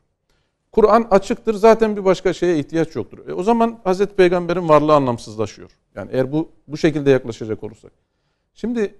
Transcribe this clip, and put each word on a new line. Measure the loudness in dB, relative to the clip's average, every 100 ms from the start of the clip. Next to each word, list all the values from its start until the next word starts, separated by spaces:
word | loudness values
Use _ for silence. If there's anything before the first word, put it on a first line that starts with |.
| _ _ _ _ _ _ _
Kur'an | 0 4 2 2
açıktır, | 0 0 -6 -6
zaten | 2 4 4 2 -2
bir |
başka | 0 0 -2
şeye | -2 -2 -2
ihtiyaç | -2 -4 -4 -6
yoktur. | -10 -14 -14
E, |
o | -6
zaman | 0 0 0 -2
Hazreti | -4 -2 -2
Peygamber'in | 2 2 2 -4 -4 4
varlığı | 4 6
anlamsızlaşıyor. | 2 2 -4 -8 -10 -10 -10 -20 _ _
Yani | -16 -8
eğer | -4 -4
bu, | -4 -8 _ -18
bu | -2
şekilde | -2 0 2
yaklaşacak | 0 0 -12 -10 -10
olursak. | -12 -18 -20 _ _ _ _ _ _
Şimdi | _ -6 -4 -6 -8